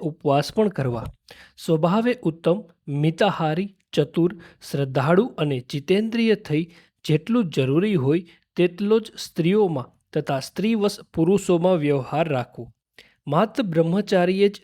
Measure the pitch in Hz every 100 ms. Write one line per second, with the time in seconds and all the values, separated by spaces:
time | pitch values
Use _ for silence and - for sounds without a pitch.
0 | 156 - 147 143 - - 208 - 127 117
1 | - - _ - - - - 160 170 208
2 | 240 - 170 160 160 196 - _ - 143
3 | 156 165 202 - 156 160 202 _ _ -
4 | 147 170 180 208 - _ - 143 135 135
5 | 135 185 247 - 147 131 - 143 - 190
6 | 226 226 226 208 - 151 170 - _ _
7 | - 156 165 240 175 139 131 151 214 180
8 | 131 170 - _ _ - 180 180 202 220
9 | 220 - - - 165 208 190 139 - _
10 | _ 156 147 135 - - 214 220 202 -
11 | - 165 165 196 196 175 180 175 147 139
12 | 120 147 165 131 120 - 117 _ _ -
13 | _ _ - 156 220 285 202 160 165 196
14 | 208 185 175 190 202 202